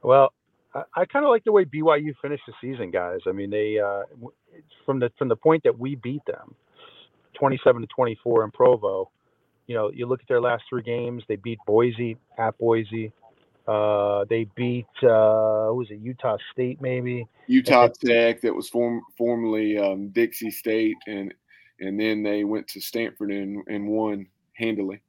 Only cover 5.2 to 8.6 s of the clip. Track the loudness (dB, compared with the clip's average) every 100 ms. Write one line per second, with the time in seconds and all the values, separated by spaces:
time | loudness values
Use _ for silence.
5.2 | -2 2 2 4 2 0 -4 -6 -8 -8
6.2 | -8 -10 -12 -20 _ _ -20 -20 -20 _
7.2 | _ -2 0 2 4 2 0 -2 -2 -2
8.2 | 0 0 0 2